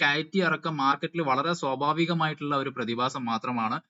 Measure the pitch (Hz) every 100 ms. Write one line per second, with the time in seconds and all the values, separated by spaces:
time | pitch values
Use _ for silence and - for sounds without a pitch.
0 | 147 147 160 190 170 156 170 156 135 143
1 | 160 170 147 131 156 170 139 131 143 156
2 | 165 170 156 151 147 139 135 127 113 117
3 | 127 135 117 113 127 120 110 143